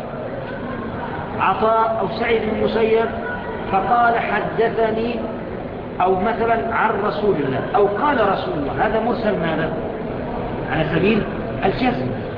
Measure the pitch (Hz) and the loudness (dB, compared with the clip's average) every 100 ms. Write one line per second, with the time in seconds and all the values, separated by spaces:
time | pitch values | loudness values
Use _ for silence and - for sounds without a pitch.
0 | - - - - - 523 - - - - | -8 -8 -8 -8 -8 -8 -6 -6 -6 -6
1 | - - - - 165 190 262 226 226 220 | -6 -6 -6 -2 0 2 2 4 2 0
2 | 196 226 233 220 214 214 208 214 220 220 | -2 -2 0 2 0 0 0 2 4 4
3 | 226 - - - - - - 190 196 240 | 2 -2 -6 -6 -6 -6 -2 0 2 4
4 | 233 226 - 202 165 - 226 214 220 220 | 4 4 0 -2 -2 2 2 2 0 2
5 | 233 233 - - - - - - - - | -2 -2 -4 -6 -8 -8 -8 -8 -8 0
6 | 185 185 214 202 226 226 - 151 214 202 | 2 2 2 2 2 2 2 2 2 2
7 | 202 208 208 156 135 131 - 208 196 - | 0 0 2 2 0 0 0 4 4 4
8 | 294 247 196 175 185 165 139 139 202 220 | 2 4 4 2 0 -2 -2 0 2 2
9 | 233 240 214 175 165 156 160 160 - - | 2 2 0 0 0 0 -2 -2 -4 -6
10 | - - - - - - - 151 151 170 | -6 -6 -6 -6 -6 -4 -2 0 0 2
11 | 196 220 - - - - 196 - 254 - | 4 2 0 -4 -6 -2 -2 0 0 0
12 | - - - | -2 -4 -6